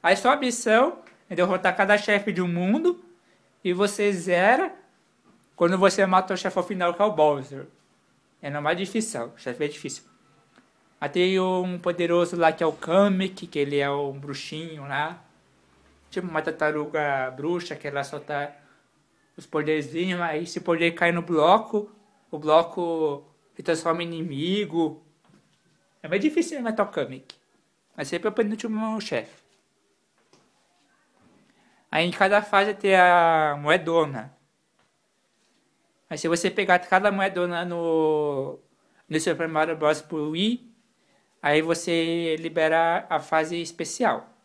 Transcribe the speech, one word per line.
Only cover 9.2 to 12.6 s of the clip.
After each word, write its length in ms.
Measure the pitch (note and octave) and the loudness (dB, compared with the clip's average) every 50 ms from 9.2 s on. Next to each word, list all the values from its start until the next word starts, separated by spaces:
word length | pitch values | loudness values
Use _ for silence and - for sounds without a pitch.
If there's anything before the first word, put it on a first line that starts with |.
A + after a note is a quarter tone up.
| A#2 | -8
o 120 | A#2+ - | -8 -12
chefe 280 | - - B2+ A#2+ - D3+ | -12 -10 -10 -6 -4 -6
é 20 | |
difícil. 360 | D3 D3 - - A#2 - - _ _ _ _ _ _ _ _ _ _ _ - _ _ _ _ _ _ _ _ | -6 -6 -10 -12 -12 -12 -12 _ _ _ _ _ _ _ _ _ _ _ -20 _ _ _ _ _ _ _ _
Aí 100 | D3 D3 | -8 -4
tem 300 | - F3 F3+ F#3 F#3+ F#3 | 0 0 2 2 2 0
um 360 | F#3 F#3 F#3 F#3 F3+ F#3 F3+ | 0 0 0 -2 -2 -4 -6
poderoso 600 | F3 - F3+ F3 E3 F3 E3+ E3+ F3 F3 E3+ - | -4 -4 -4 -2 -2 0 2 2 2 2 0 0
lá 160 | E3+ E3 D#3+ D#3 | 2 2 2 2
que 100 | - | 2